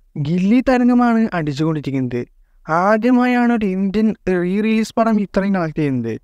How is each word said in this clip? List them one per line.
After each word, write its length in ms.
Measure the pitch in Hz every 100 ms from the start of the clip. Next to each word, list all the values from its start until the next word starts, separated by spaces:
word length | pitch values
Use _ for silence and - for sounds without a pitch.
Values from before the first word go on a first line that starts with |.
| _ 151 143
ഗില്ലി 360 | 175 190 247 262
തരംഗമാണ് 600 | 254 247 247 240 226 220 175
അടിച്ചുകൊണ്ടിരിക്കുന്നത്. 840 | 151 139 156 156 139 135 127 120 120 _ _ _ - 165
ആദ്യമായാണ് 720 | 190 220 240 247 247 247 240 233
ഒരു 100 | 208 185
ഇന്ത്യൻ 340 | 196 208 220 - - 180
റീ 140 | 180 202 220
റിലീസ് 280 | 220 214 -
പടം 240 | 226 208 196
ഇത്രയും 280 | 202 196 190
കളക്ട് 220 | 160 156
ചെയ്യുന്നത്. 340 | 147 127 113 110